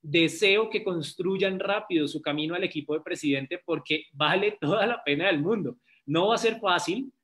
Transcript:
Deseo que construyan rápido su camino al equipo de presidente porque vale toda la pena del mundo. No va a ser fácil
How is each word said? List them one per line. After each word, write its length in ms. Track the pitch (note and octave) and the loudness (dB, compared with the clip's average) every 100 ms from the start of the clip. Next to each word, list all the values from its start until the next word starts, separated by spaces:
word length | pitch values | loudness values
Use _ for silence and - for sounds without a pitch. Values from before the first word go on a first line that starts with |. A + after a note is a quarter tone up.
Deseo 680 | D#3 E3 D#3+ D#3+ G3+ G3 A3 | 0 2 2 2 4 4 2
que 140 | G#3+ | -2
construyan 760 | G3 F3 C#3+ - F3+ F#3+ G3 F#3+ | -2 -4 -6 -4 -2 0 -2 -2
rápido 480 | G3 G3+ G#3 E3+ C#3+ | -2 -2 0 0 0
su 140 | D3+ | -2
camino 320 | D3+ D3 D#3 | -4 -4 -2
al 100 | F3 | -2
equipo 300 | F#3+ D#3+ - | -4 -6 -4
de 80 | D3+ | -6
presidente 580 | E3 F3 D3+ C#3 C3+ F3 - | -4 -4 0 0 -2 -8 -4
porque 400 | D#3 - D#3 - | -4 -2 -4 -4
vale 440 | C#3 D3+ F#3 G#3 G#3 | -2 2 2 0 0
toda 240 | D3 - G3+ | 0 2 2
la 180 | A#3 | 0
pena 220 | - C#3+ F#3 | -2 0 2
del 140 | D#3+ | 2
mundo. 380 | D#3 A3 C#3 - _ _ - | 0 0 -2 -8 _ _ -2
No 220 | D#3 G3 | 2 4
va 80 | A3+ | 4
a 20 | |
ser 220 | A3+ A3+ | 2 0
fácil 520 | G3 F3 E3 G3+ C#4 _ | 2 2 2 -4 -4 _